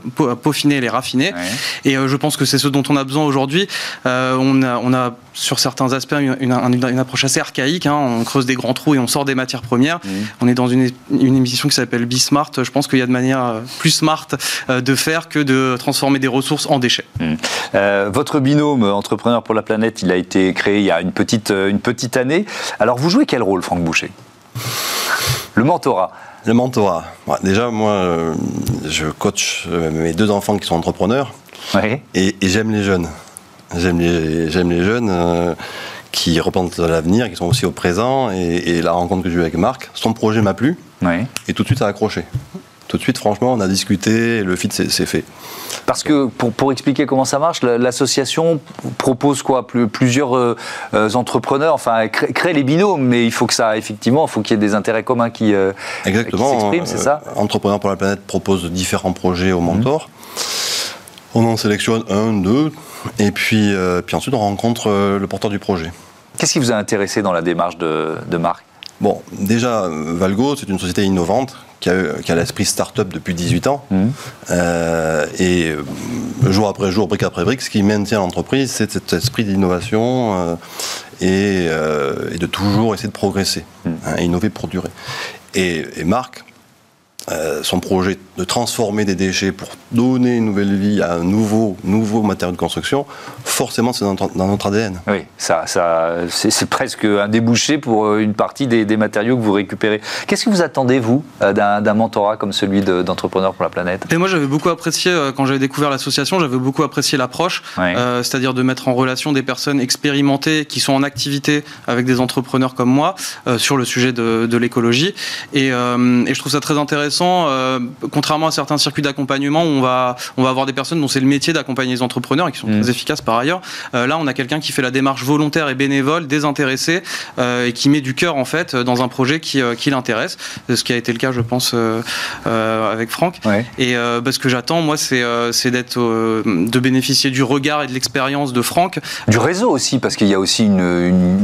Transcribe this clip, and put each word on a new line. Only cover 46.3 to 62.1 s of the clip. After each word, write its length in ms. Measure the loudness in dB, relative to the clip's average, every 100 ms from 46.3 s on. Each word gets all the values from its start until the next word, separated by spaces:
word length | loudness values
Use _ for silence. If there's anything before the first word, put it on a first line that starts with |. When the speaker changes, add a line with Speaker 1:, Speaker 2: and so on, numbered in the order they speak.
| 0 -2
Speaker 2:
pour 200 | 0 0
expliquer 360 | 0 0 0 2
comment 180 | 0 0
ça 140 | 0
marche, 240 | 0 2
la, 160 | 2 2
l'association 840 | 2 2 0 0 0 2 2 0 -4 -12 -10 -2
propose 420 | 0 2 2 0
quoi ? 240 | 2 0 0
Plus, 220 | 0 0
plusieurs, 500 | 2 2 2 2 2
euh, 180 | 2 0 -6 -12 -2
euh, 160 | 0 2
entrepreneurs, 600 | 0 0 -2 0 0 2
enfin, 340 | 0 0 0 0
cré-, 220 | 0 -2
crée 220 | 0 0
les 100 | 2
binômes, 380 | 2 4 4 2
mais 240 | 2 4 2
il 60 |
faut 160 | 2 0
que 80 | 2
ça, 200 | 2 0
effectivement, 520 | -4 -4 2 2 2
il 20 |
faut 120 | 0
qu'il 100 | 0 2
y 40 |
ait 20 |
des 140 | 2 2
intérêts 260 | 0 0
communs 300 | 0 0 0
qui, 240 | 0 2 4
euh, 160 | 2 0 -8 -6 -2
Speaker 3:
Exactement. 400 | 0 0 0 2
Speaker 2:
qui 140 | 2
s'expriment, 260 | 2 0 -2
c'est 120 | -2
ça ? 240 | 0 0 -2
Speaker 3:
Euh, 140 | -2
Entrepreneurs 400 | 0 0 0 0
pour 100 | 0
la 60 | 0
planète 260 | -2 -2 -4
propose 420 | -4 0 0 -2
différents 420 | -4 -2 -2 -2
projets 380 | -2 -2 0 0
aux 100 | 2
Speaker 2:
Mhm. 40 | 2 2
Speaker 3:
mentors. 320 | 0 -2 -4 -20 -14 -10 -8 -6 -4 -6 -6 -12 -18 -20 -4
On 120 | 2 2
en 120 | 2
sélectionne 460 | 0 0 0 0 0